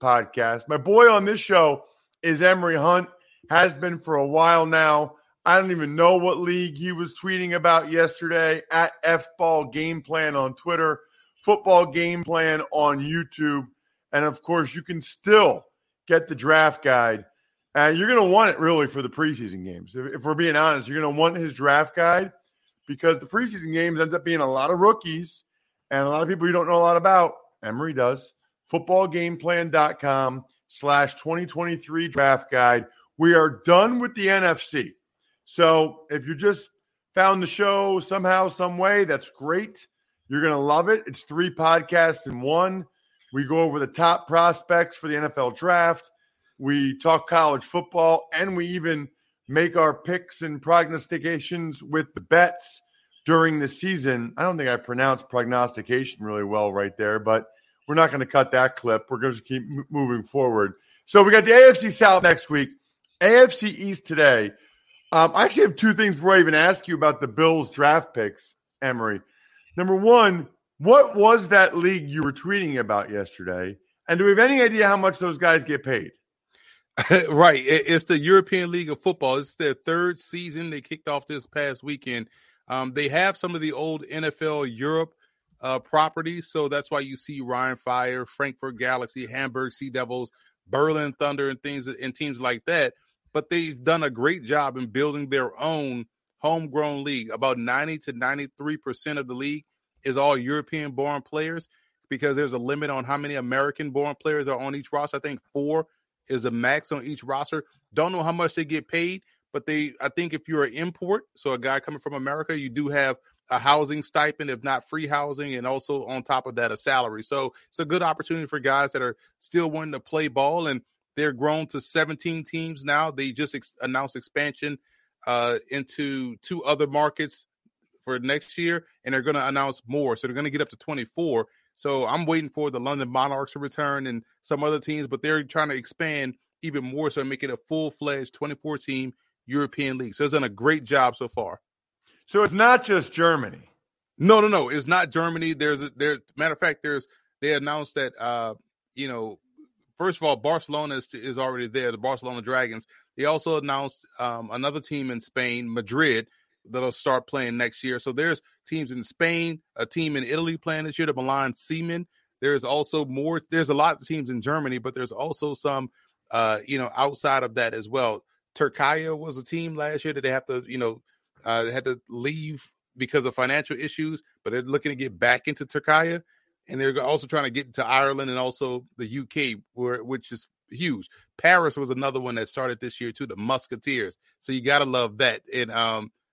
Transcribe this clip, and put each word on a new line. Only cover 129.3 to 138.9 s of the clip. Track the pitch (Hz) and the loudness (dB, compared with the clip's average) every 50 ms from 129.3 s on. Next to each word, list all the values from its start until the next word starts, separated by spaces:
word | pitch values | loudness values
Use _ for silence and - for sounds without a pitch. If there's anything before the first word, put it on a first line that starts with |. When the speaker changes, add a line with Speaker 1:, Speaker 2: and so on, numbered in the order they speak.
| 147 143 131 135 | -2 -2 -2 -2
Speaker 2:
announce | 139 139 139 135 127 - _ 113 | -2 -2 -2 -4 -6 -10 _ -8
more. | 131 147 143 131 113 | -4 -4 -2 -2 -2
So | 110 - 127 | -4 -6 -8
they're | 123 | -8
gonna | 135 147 151 | -6 -8 -6
get | 135 147 | -4 -6
up | 156 - | -6 -6
to | - - | -8 -20
twenty-four. | - - 151 139 117 - - - 170 160 131 113 110 - _ _ _ _ _ | -12 -10 -10 -10 -10 -10 -8 -6 -4 -2 -2 -2 -2 -4 _ _ _ _ _
So | - - 143 139 135 127 | -10 -6 -4 -2 -2 -2
I'm | 110 123 165 170 | -2 -2 -4 -2
waiting | 156 165 165 156 139 | -2 -2 -2 -4 -6
for | - 156 151 147 | -8 -6 -6 -6
the | 131 123 | -6 -6
London | 120 135 143 139 131 123 | -6 -6 -6 -6 -6 -4
Monarchs | 123 131 131 143 139 135 139 - - | -2 -2 -2 -2 -2 -6 -8 -8 -10
to | 143 | -12
return | 143 139 - - 151 143 143 139 135 | -12 -12 -8 -6 -6 -4 -4 -6 -6
and | 131 120 117 113 _ _ _ | -8 -10 -10 -12 _ _ _
some | _ - 156 143 147 | _ -6 -4 -2 -2
other | 151 156 147 | -2 -2 -2
teams, | - - 156 151 147 123 | -4 -6 -8 -6 -6 -8
but | 139 131 | -8 -6
they're | - 151 156 156 147 | -2 -2 -2 -2 -2
trying | 131 - 160 151 147 | -4 -2 -2 -2 -2
to | 139 | -4
expand | 131 117 - - - 170 156 151 143 135 131 123 _ _ _ _ _ | -8 -10 -12 -10 -8 -6 -6 -4 -4 -6 -6 -8 _ _ _ _ _
even | - 165 143 143 127 | -12 -8 -8 -6 -8
more | 127 127 147 156 143 | -6 -6 -4 -4 -4
so | - 147 | -4 -4
and | 135 135 | -6 -6
make | 135 131 | -6 -8
it | - 135 | -8 -8
a | 123 | -8
full-fledged | - _ - 156 156 156 151 - - 147 147 143 139 131 - - | -10 _ -6 -4 -4 -4 -4 -6 -6 -6 -6 -6 -6 -8 -10 -10
twenty-four | - 147 147 143 - - 156 151 139 | -10 -10 -10 -10 -10 -10 -10 -10 -8
team | - - | -8 -6